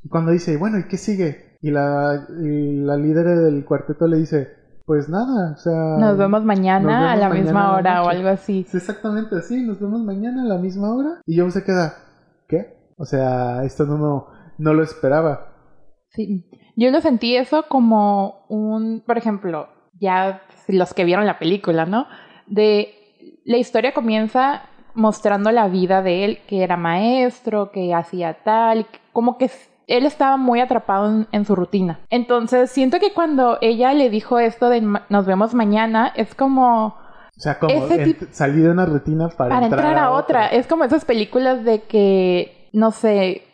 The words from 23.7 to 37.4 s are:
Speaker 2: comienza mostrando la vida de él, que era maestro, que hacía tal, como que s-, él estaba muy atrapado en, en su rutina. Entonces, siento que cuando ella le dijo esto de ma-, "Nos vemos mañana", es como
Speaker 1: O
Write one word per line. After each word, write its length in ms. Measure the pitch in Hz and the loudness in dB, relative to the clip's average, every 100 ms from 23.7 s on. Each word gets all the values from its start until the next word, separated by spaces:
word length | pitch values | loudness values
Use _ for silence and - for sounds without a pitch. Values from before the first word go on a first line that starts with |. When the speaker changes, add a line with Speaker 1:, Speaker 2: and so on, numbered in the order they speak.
| 220 247 | 0 0
Speaker 2:
comienza 680 | 285 226 220 220 254 269 285 - - - | -2 -2 0 0 0 0 -2 -12 -20 -12
mostrando 560 | 226 220 208 208 202 208 | 0 0 2 0 0 2
la 160 | 233 202 | 2 2
vida 340 | 185 180 190 | 0 2 2
de 240 | 190 175 | 2 0
él, 140 | 202 - - | -2 -4 -6
que 160 | 190 | -4
era 140 | 180 175 | -2 -2
maestro, 960 | 170 175 226 262 247 247 233 214 202 | 0 0 2 2 0 -2 -4 -4 -4
que 200 | 196 180 | -6 -2
hacía 420 | 170 170 185 170 160 | -2 -4 -6 -6 -4
tal, 420 | - 220 226 226 214 - _ | 0 2 2 0 -4 -14 _
como 240 | 233 240 240 | -2 -2 0
que 100 | 262 | -4
s-, 220 | - _ _ - | -4 _ _ -2
él 160 | 240 285 | 0 0
estaba 300 | - 269 269 | 0 0 2
muy 240 | 254 240 | 2 2
atrapado 480 | 247 226 - 196 208 | 0 -2 0 0 2
en, 160 | 220 220 | 0 0
en 120 | 208 | -4
su 100 | 208 | 0
rutina. 460 | 185 175 202 185 160 - | 0 0 -2 -4 -6 -4
Entonces, 600 | 247 233 240 226 247 254 | -4 0 0 2 2 2
siento 280 | - 262 349 | 2 0 2
que 140 | 403 | 0
cuando 460 | 403 330 277 247 - | 0 0 2 2 2
ella 320 | 226 226 247 | 0 2 2
le 140 | 294 254 | 4 2
dijo 280 | 214 - 240 | 0 0 2
esto 300 | 233 226 240 | 2 2 2
de 100 | 240 | 2
ma-, 260 | 214 202 - | 0 -2 0
"Nos 160 | 202 190 | 0 2
vemos 280 | 190 226 | 0 2
mañana", 580 | 240 208 214 226 220 240 - | 2 2 2 2 0 0 -2
es 180 | 220 | -6
como 520 | - 269 262 247 233 220 - - - - | -2 0 4 4 2 0 -6 -20 -20 -20
Speaker 1:
O 40 | - | -8